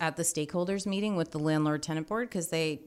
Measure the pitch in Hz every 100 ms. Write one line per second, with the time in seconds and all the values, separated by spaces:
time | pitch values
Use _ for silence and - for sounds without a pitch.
0 | 160 156 165 - 151 180 180 196 202 196
1 | 214 185 160 151 151 156 151 151 151 156
2 | 156 220 240 190 165 165 160 147